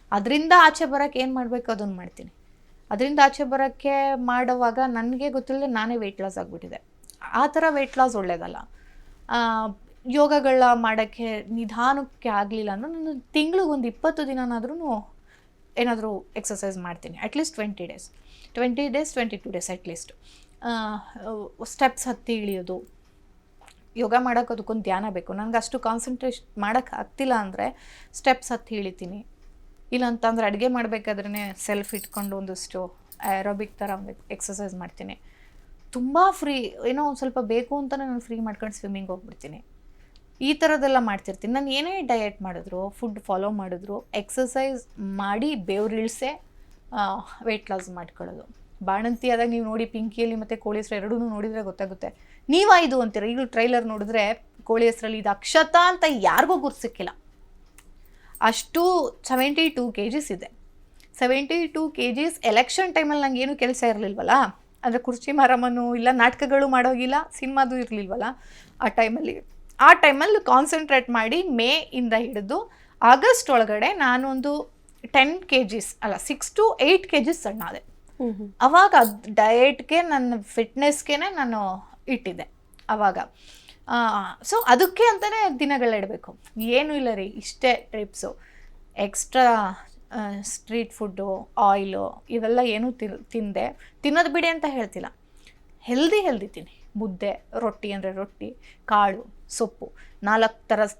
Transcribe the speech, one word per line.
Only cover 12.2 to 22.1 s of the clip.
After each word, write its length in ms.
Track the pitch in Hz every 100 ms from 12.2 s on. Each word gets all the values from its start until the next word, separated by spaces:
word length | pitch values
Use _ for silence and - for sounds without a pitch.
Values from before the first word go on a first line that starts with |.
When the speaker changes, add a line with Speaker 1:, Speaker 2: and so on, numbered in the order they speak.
| 240
Speaker 1:
ಆಗ್ಲಿಲ್ಲ 420 | 202 202 220 208
ಅಂದ್ರೆ 220 | 196 285
ನಾನು 400 | 330 320 277 -
ತಿಂಗ್ಳಿಗೆ 360 | 302 311 370 349
ಒಂದು 180 | 285 233
ಇಪ್ಪತ್ತು 400 | - 320 311 277
ದಿನನಾದ್ರೂ 840 | 262 247 233 240 330 311 220 - - - _ _ _ _ -
ಏನಾದ್ರೂ 460 | 240 226 220 202 - 220
ಎಕ್ಸರ್ಸೈಸ್ 420 | - 208 196 190
ಮಾಡ್ತೀನಿ. 400 | 180 170 170 175 214
at 60 |
least 220 | 285 311
ಟ್ವೆಂಟಿ 320 | - 208 202 175
ಡೇಸ್, 240 | - - - - - -
ಟ್ವೆಂಟಿ 340 | 233 247 247 285
ಡೇಸ್, 240 | 269 302
ಟ್ವೆಂಟಿ 240 | - 226 208
ಟೂ 140 | -
ಡೇಸ್ 200 | 185 -
at 120 | 180
least. 300 | 175 165 - - - - - -
ಆ, 340 | 240 233 214 214 - 226 208 214 202 -
ಸ್ಟೆಪ್ಸ್ 440 | 233 - 262 254
ಹತ್ತಿ 260 | 254